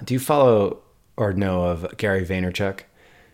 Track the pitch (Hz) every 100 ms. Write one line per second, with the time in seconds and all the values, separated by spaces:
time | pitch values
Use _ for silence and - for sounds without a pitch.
0 | - 127 127 147 131 110 101 - _ _
1 | _ - 107 95 98 90 87 85 87 -
2 | 104 95 90 92 90 - 98 95 - _
3 | _ _ _